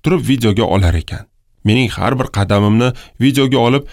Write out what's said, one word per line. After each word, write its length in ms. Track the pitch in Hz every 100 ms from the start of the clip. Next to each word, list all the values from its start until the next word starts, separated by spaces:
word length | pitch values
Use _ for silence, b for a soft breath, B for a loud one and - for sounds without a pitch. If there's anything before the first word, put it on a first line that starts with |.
turib 220 | 156 180 143
videoga 360 | 135 113 101
olar 300 | 107 95 90
ekan. 300 | 85 - 80 - _ _ _
Mening 260 | 104 113 127
har 280 | - 95 120
bir 100 | 127
qadamimni 600 | 101 95 101 104 110 123 127 B B
videoga 400 | 127 135 131 127
olib, 240 | 120 135 -